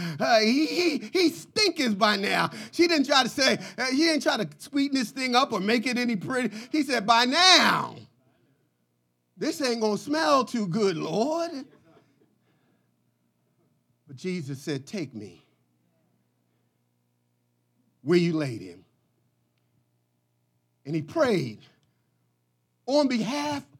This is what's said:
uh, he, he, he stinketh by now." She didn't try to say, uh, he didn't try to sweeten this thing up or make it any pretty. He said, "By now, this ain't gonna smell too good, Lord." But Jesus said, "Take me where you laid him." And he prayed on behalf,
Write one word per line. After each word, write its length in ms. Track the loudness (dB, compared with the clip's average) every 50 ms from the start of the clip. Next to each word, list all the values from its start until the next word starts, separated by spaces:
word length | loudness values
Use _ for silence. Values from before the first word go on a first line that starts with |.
| -6 -6 -6 -4
uh, 200 | 0 2 4 4
he, 260 | 4 4 2 2 0
he, 440 | 0 0 0 0 0 0 -2 -6 -4 0
he 160 | 2 2 2
stinketh 720 | 0 -2 -12 -8 -2 0 0 0 0 0 -2 -2 0 2
by 160 | 2 2 2
now." 340 | 2 0 -2 0 0 0 -2 -4 -8 -16 -8
She 160 | 0 2 2 2
didn't 180 | 4 2 2
try 160 | 4 4 2
to 80 | 2 2
say, 300 | 0 0 2 2 2 0 -2 -8 -8 -6
uh, 80 | -4 -2
he 60 | 0 2
didn't 260 | 2 2 2 0 0
try 140 | 0 0 0
to 120 | -2 -6 -8 -14
sweeten 400 | -16 -6 -2 -2 -2 0 0 -2
this 140 | -4 -4
thing 240 | -6 -6 -4 0 2
up 180 | 2 2 2 0
or 60 | -4
make 260 | 0 2 0 2 0
it 140 | 0 -2 -2
any 160 | -2 -2 -2
pretty. 340 | -4 -4 -4 -4 -2 -2 -4 -4 -8 -12 -6
He 100 | -2 -2
said, 240 | -2 0 -2 -2 2
"By 200 | 4 4 4 4
now, 720 | 2 2 4 6 8 8 8 6 4 2 0 -2 -6 -8 -14 -20 -20 _ _ _ _ _ _ _ _ _ _ _ _ _ _ _ _ _ _ _ _ _ _ _ _ _ -8
this 240 | -6 -6 -4 -2
ain't 200 | -2 -2 -2 0
gonna 180 | 0 -2 -2 -2
smell 440 | -4 -2 -2 0 2 4 4 2 2
too 200 | 0 -2 -4 -4
good, 320 | -2 -2 0 0 0 0 -2
Lord." 540 | -4 -4 -2 -2 0 0 -2 -2 -4 -6 -8 -12 -14 -16 -20 _ _ _ _ -20 _ _ _ _ _ _ _ _ _ _ _ _ _ _ _ _ _ _ _ _ _ _ _ _ _ _ _ _ _ _ _ _ _ _ _ _ _ _ _ _ _ -20
But 80 | -18
Jesus 440 | -12 -8 -6 -6 -6 -6 -8 -10 -10
said, 280 | -8 -6 -6 -8 -8 -8
"Take 260 | -10 -8 -8 -8 -10
me 300 | -14 -16 -16 -18 -20 _ _ _ _ _ _ _ _ _ _ _ _ _ _ _ _ _ _ _ _ _ _ _ _ _ _ _ _ _ _ _ _ _ _ _ _ _ _ _ _ _ _ _ _ _ _ _ _ _ _ _ _
where 160 | -2 2 4 4
you 160 | 4 4 0
laid 280 | 0 -2 -4 -6 -8
him." 220 | -12 -14 -18 -20 -20 _ _ _ _ _ _ _ _ _ _ _ _ _ _ _ _ _ _ _ _ _ _ _ _ _ _ _ _ _ _ _ _ _ _ _ _ _ _ _ -10
And 100 | -6 -4
he 60 | -4
prayed 580 | -4 -4 0 0 2 2 2 0 0 -4 -8 -12 -18 -20 _ _ _ _ _ _ _ _ _ _ _ _ _ _ _ _ _ _ _ _ _ _ -6
on 240 | 0 2 2 4 2
behalf, 520 | 2 0 -2 -2 -4 -4 -4 -4 -4 -6 -8 _ _ -20